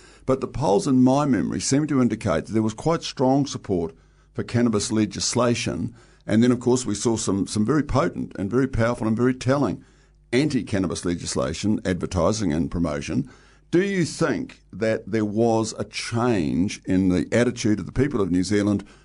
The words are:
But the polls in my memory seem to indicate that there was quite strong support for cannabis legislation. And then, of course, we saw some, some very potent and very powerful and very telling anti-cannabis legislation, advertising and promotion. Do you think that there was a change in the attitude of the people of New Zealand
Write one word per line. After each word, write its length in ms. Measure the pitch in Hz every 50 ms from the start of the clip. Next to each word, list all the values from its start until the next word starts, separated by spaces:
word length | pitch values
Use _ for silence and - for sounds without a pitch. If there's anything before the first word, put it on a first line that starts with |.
| - - - - -
But 140 | - 135 135
the 80 | 127 110
polls 400 | 113 113 139 180 202 202 - 151
in 160 | 131 127 127
my 220 | 127 131 143 147
memory 340 | 147 123 95 67 55 53 90
seem 260 | - - 135 139 156 143
to 140 | 151 131
indicate 440 | 127 113 110 107 - 104 76 80 -
that 80 | - 98
there 80 | 110
was 120 | 110 110 107
quite 300 | - - 156 165 160 -
strong 420 | - - - 123 131 131 143 139
support 480 | - - 110 - - 98 87 85 80 - - _ _ _ _ _ _ -
for 100 | - 101
cannabis 460 | - - 117 120 120 104 104 - -
legislation. 1040 | 110 110 107 98 - 92 - - - 120 120 120 120 117 - - 120 - - 113 - - - - - _ -
And 160 | - 104 110
then, 100 | 117 123 123
of 80 | 120
course, 240 | 117 120 123 131 -
we 100 | 101 104
saw 220 | - - 123 113 107
some, 280 | - 110 95 98 90
some 200 | - - 107 107
very 180 | 110 147 156 135
potent 480 | - - 135 160 180 175 - 123 - - -
and 100 | 95 98
very 180 | 113 127 139 131
powerful 380 | 131 120 113 117 120 117 113 110
and 100 | 113 110
very 160 | 120 127 127
telling 500 | 127 - 123 135 147 135 98 - - - _ _ _ _ _ _ _ _ -
anti-cannabis 720 | - 123 151 151 - 120 90 - 110 95 95 78 82 - -
legislation, 800 | 90 87 71 - 82 - - 64 67 82 - - 101 107 - -
advertising 680 | 90 92 80 82 78 - 85 80 92 110 110 104 87 73
and 180 | 82 80 71
promotion. 580 | - 87 85 78 73 73 73 - 87 127 - - - - - - - _ _ -
Do 120 | - 170
you 240 | 196 202 196 185 160
think 560 | 143 - - 165 151 117 82 64 - - - _ -
that 380 | - 90 113 110 110 - - 98
there 140 | 95 110 110
was 480 | 104 101 110 117 117 113 113 113 110 - -
a 60 | 107
change 1000 | - - - - - 117 113 117 123 120 95 78 67 62 73 92 104 - - -
in 240 | - 95 92 95 92
the 180 | 90 87 67 -
attitude 480 | - 110 120 120 - - - 107 107 101
of 60 | 85
the 60 | -
people 300 | - - 139 143 123 110
of 100 | 98 85
New 120 | 87 90 92
Zealand 400 | 92 107 104 104 104 104 98 - - - - _